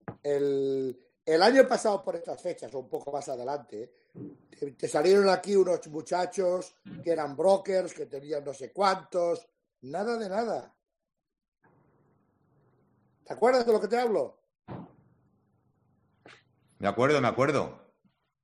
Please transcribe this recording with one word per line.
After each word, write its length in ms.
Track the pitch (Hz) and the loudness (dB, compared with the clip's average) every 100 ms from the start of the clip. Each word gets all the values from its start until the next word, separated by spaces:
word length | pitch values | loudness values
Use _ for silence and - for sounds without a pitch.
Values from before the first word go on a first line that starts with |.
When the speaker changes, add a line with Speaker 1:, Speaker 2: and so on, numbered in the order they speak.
| - - | -18 -8
Speaker 1:
el, 720 | 143 143 143 139 135 135 131 127 _ _ - | -2 0 2 0 0 -2 -4 -8 _ _ 0
el 160 | 160 | 4
año 260 | 208 269 254 | 6 8 6
pasado 360 | 220 220 196 | 4 0 -2
por 120 | - 170 | -4 -8
estas 240 | 170 - | -10 -8
fechas, 320 | 180 - 123 135 | -8 -8 -10 -12
o 40 | |
un 100 | 117 | -8
poco 220 | 139 143 | -10 -8
más 160 | 143 143 | -8 -8
adelante, 640 | 123 123 143 - 107 123 _ _ - - - _ | -8 -6 -8 -8 -14 -14 _ _ -18 -18 -18 _
te, 220 | - 143 | -10 -10
te 160 | 123 151 | -8 -2
salieron 420 | 156 175 202 196 | 2 6 6 6
aquí 260 | 180 185 196 | 2 2 2
unos 300 | 180 160 160 | 4 0 -4
muchachos 880 | 151 - 180 180 202 180 180 170 _ - - | -10 -4 -2 -2 -2 -2 -2 -6 _ -18 -10
que 80 | 165 | -4
eran 240 | 160 143 139 | -2 -2 0
brokers, 560 | 185 196 196 185 170 | 2 2 2 -2 -2
que 120 | - 139 | -8 -10
tenían 360 | 139 143 147 | -10 -8 -8
no 100 | 139 | -8
sé 180 | 135 131 | -12 -12
cuántos, 760 | - 196 185 151 180 170 165 - _ _ _ | 2 2 2 -4 -2 0 -2 -8 _ _ _
nada 360 | 131 165 220 233 | -10 -6 -4 -4
de 100 | 202 | -4
nada. 460 | 202 233 147 - _ _ _ _ _ _ _ _ _ _ _ _ _ _ _ _ _ _ _ _ _ _ _ _ _ | -4 -2 -4 -8 _ _ _ _ _ _ _ _ _ _ _ _ _ _ _ _ _ _ _ _ _ _ _ _ _
¿Te 100 | - | -14
acuerdas 320 | 131 240 254 233 | 0 2 4 4
de 80 | |
lo 80 | 214 | 2
que 60 | 208 | 2
te 100 | 233 | 0
hablo? 420 | 240 180 120 - _ _ - - - _ _ _ _ _ _ _ _ _ _ _ _ _ - - _ _ _ - | 0 0 -2 -8 _ _ -18 -16 -16 _ _ _ _ _ _ _ _ _ _ _ _ _ -20 -20 _ _ _ -4
Speaker 2:
Me 80 | 98 | -2
acuerdo, 320 | 104 135 143 | 2 4 4
me 60 | 120 | 2
acuerdo. 640 | 123 143 131 80 - - _ _ _ _ _ | 2 2 2 -2 -8 -20 _ _ _ _ _